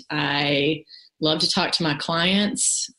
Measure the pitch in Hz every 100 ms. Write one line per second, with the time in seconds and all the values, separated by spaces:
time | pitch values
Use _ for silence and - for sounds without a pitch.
0 | - 151 147 143 143 143 143 156 - -
1 | - - 156 156 - - 170 - 160 143
2 | - 165 175 196 202 - - - -